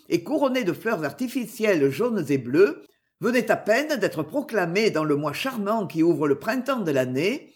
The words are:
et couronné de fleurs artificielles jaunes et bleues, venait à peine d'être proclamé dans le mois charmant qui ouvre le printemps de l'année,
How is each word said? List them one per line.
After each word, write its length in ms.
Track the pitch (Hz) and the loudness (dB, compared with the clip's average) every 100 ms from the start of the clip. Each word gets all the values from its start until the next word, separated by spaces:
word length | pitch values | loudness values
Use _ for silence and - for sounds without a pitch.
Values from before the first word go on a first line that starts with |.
| - | -4
et 160 | 170 | -4
couronné 400 | - 302 277 254 | 0 0 2 0
de 80 | 190 | -2
fleurs 320 | 143 220 196 | -2 -2 -2
artificielles 880 | 147 - 247 262 233 - 214 175 139 | -4 -4 -6 -4 -6 -2 2 4 2
jaunes 340 | 135 240 214 143 | 2 -2 -2 0
et 80 | 139 | -2
bleues, 440 | 120 143 202 - - _ _ - | 2 4 4 2 -14 _ _ -6
venait 320 | 214 247 226 | 0 0 2
à 60 | 185 | 0
peine 420 | 202 233 302 277 | 2 2 0 0
d'être 240 | 180 156 | 0 -2
proclamé 680 | 147 185 - 214 175 185 220 | -4 -4 -2 -2 0 2 2
dans 140 | 156 | 2
le 140 | 156 143 | 0 0
mois 160 | 147 | -2
charmant 520 | 139 262 240 196 226 | -4 -6 -4 -2 -2
qui 160 | 170 160 | -2 0
ouvre 280 | 165 147 151 | 2 2 2
le 100 | 135 | 0
printemps 400 | 220 254 247 262 | -2 -2 -2 -2
de 120 | 175 | 0
l'année, 600 | 135 127 127 180 285 - | 0 0 0 0 -2 -8